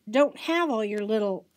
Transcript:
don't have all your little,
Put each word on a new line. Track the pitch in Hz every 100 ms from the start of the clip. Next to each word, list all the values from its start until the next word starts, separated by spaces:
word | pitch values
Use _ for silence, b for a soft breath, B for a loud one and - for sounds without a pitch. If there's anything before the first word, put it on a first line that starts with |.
| -
don't | 233 285 -
have | - 330 339
all | 226
your | 208 208
little, | 208 220 202 190 -